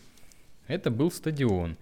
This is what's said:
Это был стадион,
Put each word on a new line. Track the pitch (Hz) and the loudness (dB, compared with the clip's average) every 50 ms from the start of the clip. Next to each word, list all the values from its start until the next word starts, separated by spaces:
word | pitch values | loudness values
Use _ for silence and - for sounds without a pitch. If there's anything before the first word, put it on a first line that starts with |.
| - - - - - - - - - - - - - | -16 -20 -20 -20 -20 -20 -20 -20 -20 -20 -20 -16 -8
Это | - 143 - - 143 | -6 -4 -2 0 0
был | 113 117 151 175 | 2 2 2 0
стадион, | - - - 156 156 139 131 113 95 90 87 82 80 - | 0 -2 -4 -4 0 2 2 4 4 2 0 -2 -4 -8